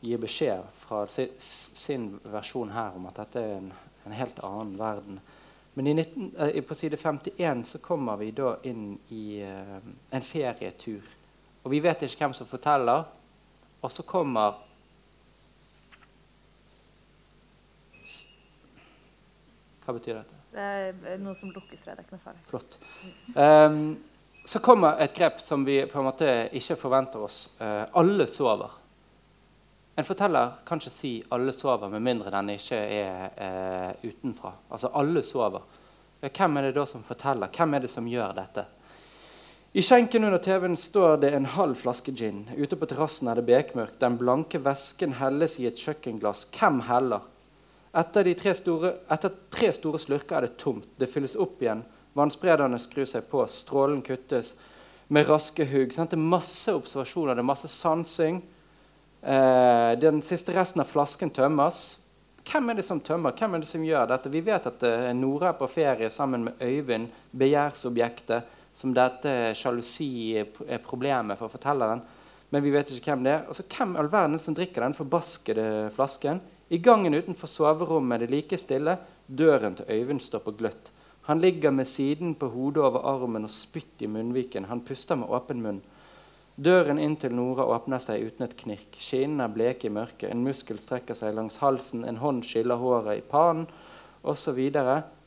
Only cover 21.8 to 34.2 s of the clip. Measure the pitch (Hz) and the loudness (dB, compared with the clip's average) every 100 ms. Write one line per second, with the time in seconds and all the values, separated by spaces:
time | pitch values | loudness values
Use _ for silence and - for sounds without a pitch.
21.8 | - - - 190 - 170 - 127 - - | -18 -18 -18 -20 -20 -20 -12 -12 -12 -20
22.8 | - - 185 175 - 240 147 151 151 151 | -20 -20 -20 -20 -10 4 10 10 10 6
23.8 | 151 156 - _ _ - - 220 - 233 | -2 -6 -12 _ _ -14 -6 -2 8 8
24.8 | 165 151 151 - 165 - - 143 135 139 | 8 4 0 4 2 2 -4 -2 2 2
25.8 | 139 143 135 131 156 120 110 - - 160 | 0 0 -2 2 2 2 0 -6 -6 -4
26.8 | 135 131 131 113 104 - - - 113 104 | 2 2 2 -6 -8 -10 -12 -10 -6 -4
27.8 | 110 180 175 202 135 - 135 104 - - | 0 4 6 4 0 2 0 0 -2 -14
28.8 | _ _ _ _ _ _ _ _ _ _ | _ _ _ _ _ _ _ _ _ _
29.8 | _ - - 196 202 147 120 143 - 165 | _ -6 -4 0 2 4 2 -2 -8 -6
30.8 | 135 - 143 113 110 123 131 131 139 120 | -6 -10 -8 -8 -4 -2 -2 -2 0 0
31.8 | 101 107 120 120 98 98 101 101 - 117 | 0 -2 0 -2 -2 -4 -4 -6 -6 -4
32.8 | 104 104 98 92 95 - 98 92 92 92 | -2 -4 -4 -6 -10 -10 -8 -6 -6 -6
33.8 | 92 - 120 - | -6 -8 -12 -8